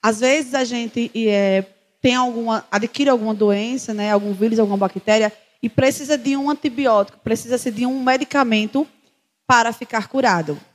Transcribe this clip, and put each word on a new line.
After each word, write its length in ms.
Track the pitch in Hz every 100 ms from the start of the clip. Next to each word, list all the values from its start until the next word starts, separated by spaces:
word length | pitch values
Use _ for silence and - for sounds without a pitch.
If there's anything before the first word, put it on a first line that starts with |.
Às 200 | 214 214
vezes 320 | 254 294 262
a 100 | 269
gente, 480 | 254 240 233 240 233 220 220
é, 380 | 202 196 190 196 _ _ _
tem 140 | 262 247
alguma, 480 | 254 233 226 220 -
adquire 380 | 202 233 - 285
alguma 240 | 254 220
doença, 600 | 214 208 202 220 262 -
né, 160 | 208 208
algum 220 | 208 202
vírus, 260 | 196 220 220
alguma 200 | 214 202
bactéria, 560 | 190 190 202 214 214 208 _ _
e 60 | 233
precisa 500 | - 262 277 277 294
de 200 | 233 277
um 120 | 277
antibiótico, 680 | 294 302 233 269 214 202 -
precisa-se 500 | - 226 233 247 254
de 140 | 208 247
um 160 | 269
medicamento 840 | 254 262 277 285 247 214 214 269 311 _ _ _ _ _ _
para 280 | 247 226
ficar 340 | 226 240 226 196
curado. 500 | 262 254 175 156 147 -